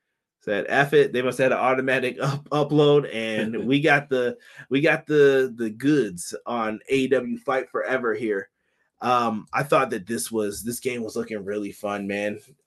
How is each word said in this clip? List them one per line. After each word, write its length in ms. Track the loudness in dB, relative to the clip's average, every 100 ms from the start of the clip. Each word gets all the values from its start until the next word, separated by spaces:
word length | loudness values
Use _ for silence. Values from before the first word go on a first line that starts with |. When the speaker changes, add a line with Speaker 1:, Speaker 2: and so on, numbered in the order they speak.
| _ _ _ _
Speaker 1:
said, 240 | -4 -2 0
"F 260 | 0 4
it." 200 | 4 4
They 80 | 2
must 160 | -2 0
have 140 | 2
had 80 | 2
an 40 |
automatic 540 | 2 2 0 0 0 -2
<laughs> 40 |
up-, 280 | -2 -2 -4
upload, 640 | -2 2 4 6 4 2
and 520 | -4 -4 -2 -2 -4 0
Speaker 2:
<laughs> 20 |
Speaker 1:
we 120 | 2
got 300 | 4 2 2
the, 260 | -2 -2 -4 -12 -20 -4
we 100 | 0
got 240 | 2 0 2
the, 480 | 6 6 6 2 -2
the 140 | -6
goods 640 | -2 2 2 0 -4 -12 -10 -6
on 320 | -4 -4 -6 -2
A 60 | 0
E 120 | 2
W 300 | 2 0 -6
Fight 320 | -4 -4 -4
Forever 460 | -4 -2 -2 -2 -2
here. 340 | -2 -2 -4 _ _ _ _ _
Um, 460 | 0 2 2 -2 -4
I 80 | -4
thought 300 | 2 2 2
that 160 | -4 -4
this 240 | -6 -4
was, 320 | -2 -2 -4
this 160 | -8 -6
game 240 | -6 -6
was 120 | -6 -6
looking 300 | -6 -8 -6
really 260 | -6 -6
fun, 360 | -8 -6 -4 -4
man. 320 | -2 -4 -6 -12 _